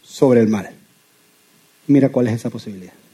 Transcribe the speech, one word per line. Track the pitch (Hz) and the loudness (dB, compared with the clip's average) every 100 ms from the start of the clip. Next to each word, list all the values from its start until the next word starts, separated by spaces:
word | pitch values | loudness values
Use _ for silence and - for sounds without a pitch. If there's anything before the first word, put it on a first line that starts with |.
sobre | _ - 139 120 | _ 0 2 4
el | 110 | 2
mal. | 107 90 - _ _ _ _ _ _ _ _ _ _ - | -2 -6 -18 _ _ _ _ _ _ _ _ _ _ 0
Mira | 143 135 | 2 2
cuál | 131 120 | 0 -2
es | |
esa | 113 120 | -2 -8
posibilidad. | 113 107 95 90 _ _ | -12 -16 -18 -20 _ _